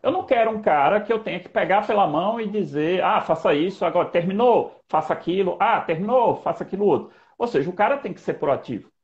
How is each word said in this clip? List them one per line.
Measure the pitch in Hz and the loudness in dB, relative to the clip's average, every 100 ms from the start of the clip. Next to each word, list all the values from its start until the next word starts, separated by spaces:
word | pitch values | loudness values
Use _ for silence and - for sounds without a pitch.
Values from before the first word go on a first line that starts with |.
Eu | - | -2
não | 359 | -2
quero | - 240 226 | 0 2 2
um | 214 | 0
cara | 214 147 143 208 | 0 2 4 2
que | 208 | 0
eu | 226 | -4
tenha | 220 175 | -4 -10
que | - | -6
pegar | 220 175 170 - | -4 2 0 2
pela | 208 180 | 0 2
mão | 151 190 233 | 2 -2 -4
e | 214 | -4
dizer: | 208 160 139 156 180 | -4 -4 -2 0 0
'Ah, | 175 202 | 2 0
faça | - 160 - | 0 0 2
isso, | 147 175 190 | 2 0 -2
agora | 175 180 165 | 0 0 0
terminou, | 175 170 196 247 208 - - _ | 0 0 2 4 4 2 -10 _
faça | 160 - | -2 0
aquilo, | 160 - 185 185 175 | -4 -2 -2 -2 0
ah, | 208 196 | 2 0
terminou, | - 160 208 254 220 - | 0 -4 0 2 2 0
faça | - 160 | -4 -6
aquilo | - 190 202 | -6 0 2
outro.'" | 131 - _ _ _ | 2 -2 _ _ _
Ou | 117 | -2
seja, | 110 160 | 0 -2
o | |
cara | 180 208 277 | 0 0 0
tem | 196 | -4
que | 170 | -8
ser | - | -6
proativo. | - 147 127 - 107 - _ | -4 -2 -2 -4 -10 -10 _